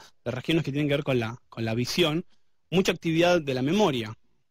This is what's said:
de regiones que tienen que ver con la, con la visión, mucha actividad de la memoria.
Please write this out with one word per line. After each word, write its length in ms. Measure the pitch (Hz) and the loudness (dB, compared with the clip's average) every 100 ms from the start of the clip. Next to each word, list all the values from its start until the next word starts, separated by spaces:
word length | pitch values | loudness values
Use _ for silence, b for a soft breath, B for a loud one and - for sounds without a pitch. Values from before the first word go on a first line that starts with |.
| B _ | B _
de 80 | - | -8
regiones 320 | 120 139 165 | -6 0 0
que 80 | 143 | 0
tienen 160 | 139 147 | -2 0
que 80 | 143 | -2
ver 80 | |
con 160 | 139 127 | 0 -2
la, 180 | 113 120 _ | -2 -8 _
con 160 | - 113 | -8 -4
la 100 | 113 | -2
visión, 500 | 123 - 160 156 - - _ _ _ | -2 0 0 0 -6 -14 _ _ _
mucha 220 | 175 190 | 0 0
actividad 480 | 175 170 160 170 175 | 0 0 2 4 4
de 120 | 139 | 0
la 80 | 127 | -2
memoria. 520 | 131 202 196 127 107 107 _ _ _ | 0 2 2 0 -4 -10 _ _ _